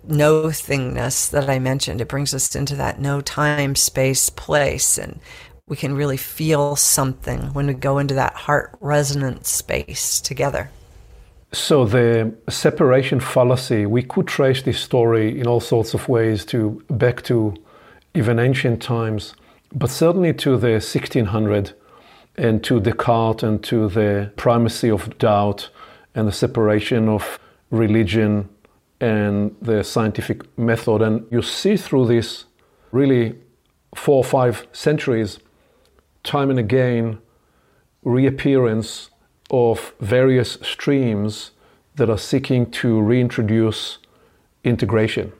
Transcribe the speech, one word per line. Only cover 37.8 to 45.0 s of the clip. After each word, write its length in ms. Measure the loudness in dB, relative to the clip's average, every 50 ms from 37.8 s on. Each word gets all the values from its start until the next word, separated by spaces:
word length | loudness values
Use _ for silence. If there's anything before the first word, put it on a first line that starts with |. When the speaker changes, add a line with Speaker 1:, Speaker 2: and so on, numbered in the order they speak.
| _ _ _ _ _
Speaker 2:
reappearance 1040 | 0 2 2 2 2 0 0 0 2 2 4 4 2 0 -2 -4 -6 -12 -16 -18 -20 _ _ _ _ _ _ _ _
of 420 | 0 2 2 2 2 -2 -6 -14 -12 _
various 580 | -4 0 2 4 4 4 4 4 2 0 -6 -12
streams 880 | -10 -12 -10 -4 -2 0 0 2 2 0 0 0 -2 -2 -4 -8 -14 -18 _ _ _ _ _ _ _ _ _
that 120 | -2 0 0
are 80 | 0
seeking 540 | -2 -2 -2 -2 -2 0 2 0 0 0 0
to 300 | -4 -2 0 2 2 4
reintroduce 960 | 4 4 4 2 2 0 0 -2 0 2 2 2 2 2 0 -4 -8 -10 -12 -16 _ _ _ _ _ _ _ _ _ _ _ _
integration. 720 | -2 -2 0 0 0 0 2 2